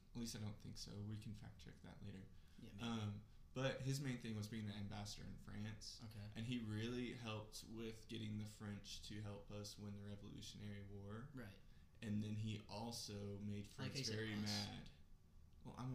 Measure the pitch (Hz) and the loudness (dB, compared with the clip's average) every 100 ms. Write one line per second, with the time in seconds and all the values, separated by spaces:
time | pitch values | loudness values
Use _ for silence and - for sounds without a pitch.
0 | - 120 117 110 104 104 - 107 110 104 | -8 -2 0 0 0 -2 -4 -4 -4 -2
1 | 104 107 110 107 107 - - - - 95 | 0 0 -2 -4 -6 -8 -8 -8 -10 -6
2 | 101 95 104 - - - 110 98 117 113 | -6 -6 -6 -10 -12 -10 -8 0 4 6
3 | 104 104 - - - - 135 - 131 135 | 4 2 -4 -12 -6 4 6 6 4 4
4 | 139 120 120 107 104 113 107 101 101 104 | 4 2 2 0 2 2 0 2 0 0
5 | 104 - - 98 - 101 104 110 - - | -2 -2 -4 -4 -4 -2 -2 -2 -4 -6
6 | 107 107 104 113 117 123 110 107 113 123 | -6 -4 -4 0 4 4 4 4 4 4
7 | 123 123 117 107 107 - - 113 113 110 | 2 0 0 0 -2 -6 -6 -2 -2 -2
8 | - 110 107 107 107 - 107 101 - - | -4 -2 2 2 0 -2 -2 -2 -2 -4
9 | - 104 104 101 - 104 104 - 104 101 | -2 -2 0 -2 -4 -2 -2 -2 -4 -2
10 | 101 101 101 - 107 104 104 101 98 101 | -2 -4 -4 -6 -6 -4 -4 -4 -4 -4
11 | 101 110 139 131 107 95 - - - - | -2 -2 -4 -6 -6 -8 -12 -12 -14 -4
12 | 113 104 107 107 110 107 - 101 117 113 | 4 6 6 4 2 2 0 0 0 0
13 | - 101 101 101 104 104 101 - 135 139 | 0 0 0 0 2 2 0 2 2 4
14 | 120 107 110 104 104 104 101 - - - | 4 4 4 4 4 4 2 0 -6 -8
15 | - - - - - - - - 127 | -12 -14 -14 -16 -14 -10 -8 -2 0